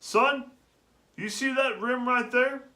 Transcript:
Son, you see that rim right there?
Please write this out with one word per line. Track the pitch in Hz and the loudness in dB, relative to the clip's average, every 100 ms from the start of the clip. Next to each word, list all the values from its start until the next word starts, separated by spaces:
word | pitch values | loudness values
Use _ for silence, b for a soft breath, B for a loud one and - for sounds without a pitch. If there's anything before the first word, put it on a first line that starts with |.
Son, | - 214 262 277 247 - _ _ _ _ _ - | 2 4 4 2 -6 -20 _ _ _ _ _ -10
you | 202 | -8
see | - 269 | -4 -2
that | 262 269 220 | 0 0 -2
rim | 226 247 240 | -4 -2 0
right | 247 240 | 0 0
there? | 247 262 277 - | 0 0 -2 -12